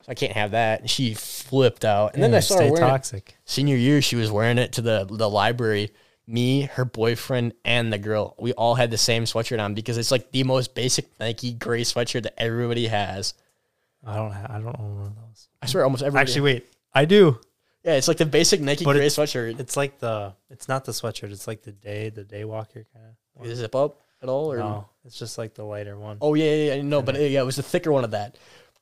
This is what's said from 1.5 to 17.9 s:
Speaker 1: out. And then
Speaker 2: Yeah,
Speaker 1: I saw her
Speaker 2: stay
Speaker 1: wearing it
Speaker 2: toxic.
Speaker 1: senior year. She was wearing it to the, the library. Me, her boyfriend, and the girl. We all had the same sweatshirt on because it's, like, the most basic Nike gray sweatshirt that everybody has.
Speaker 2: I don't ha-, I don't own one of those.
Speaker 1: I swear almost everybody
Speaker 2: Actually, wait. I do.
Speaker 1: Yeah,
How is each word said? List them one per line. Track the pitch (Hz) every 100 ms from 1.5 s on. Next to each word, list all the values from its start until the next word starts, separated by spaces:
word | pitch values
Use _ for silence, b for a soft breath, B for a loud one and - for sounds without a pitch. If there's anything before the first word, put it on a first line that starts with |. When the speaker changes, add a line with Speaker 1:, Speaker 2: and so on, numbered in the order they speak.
| 131 123 -
Speaker 1:
out. | 110 104 104
And | 139
then | -
Speaker 2:
Yeah, | 214
Speaker 1:
I |
saw | -
her | 190
Speaker 2:
stay | 147
Speaker 1:
wearing | 165 131
it |
Speaker 2:
toxic. | 135 - 98 - _
Speaker 1:
senior | - - 143 131
year. | 127 147
She | - 120
was | 107
wearing | 104 117 120
it | 120
to | -
the, | 113 110 95
the | 107 107
library. | 104 107 120 113 104 104 b b b -
Me, | 117 123 139
her | 139 -
boyfriend, | 127 - 113 113 - 123 117 -
and | 120 120 113
the | 104
girl. | 104 107 - -
We | 117
all | 117 117
had | 120 120
the | 110
same | - 117
sweatshirt | 113 113 113 117
on | 104
because | 104 110 117
it's, | 113
like, | 127 -
the | 131
most | 131 131 123
basic | - 123 - - _
Nike | 110 113 123
gray | 117 127 117
sweatshirt | 117 120 120 127
that | 107 -
everybody | 117 117 120 117 113
has. | 107 95 95 98 - _ _ _ _ _ _
Speaker 2:
I | 113 104
don't | 107
ha-, | 101 110
I | 107
don't | 113 120
own | 104 101
one | 101
of |
those. | 107 - _ _ _
Speaker 1:
I | 127
swear | 175
almost | 135 131
everybody | 139 135
Speaker 2:
Actually, | 131 147
wait. | 143 120 - _ _
I | 135
do. | 151 208 170 117 _ _ _ _
Speaker 1:
Yeah, | 170